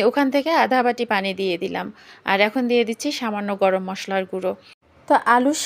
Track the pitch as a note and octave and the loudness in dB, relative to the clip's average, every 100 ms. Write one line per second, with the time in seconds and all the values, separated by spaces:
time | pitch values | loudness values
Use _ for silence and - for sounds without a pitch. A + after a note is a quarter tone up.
0 | A3 C#4+ C4+ C#4 D#4+ D#4+ A3 B3+ A#3+ A#3+ | 4 2 2 0 2 2 2 2 2 0
1 | A#3 G3+ G3 F#3+ F#3+ F3 F#3+ F3 F#3+ - | -2 -2 -2 -2 -2 -2 -4 -6 -8 -12
2 | - - - G3 G#3+ C4 A#3+ A#3+ A3 A3+ | -20 -8 0 2 2 0 0 2 0 -2
3 | D4 C#4+ A#3 G#3 G3+ G3 G3 F#3+ F#3 G3 | -6 -4 -6 -6 -6 0 0 0 -4 -8
4 | - F#3+ F#3 F#3 F#3 G3 - _ _ _ | -4 -4 -4 -6 -6 -6 -12 _ _ _
5 | - C#4 A3 B3 C4+ D#4 | 0 2 4 4 4 2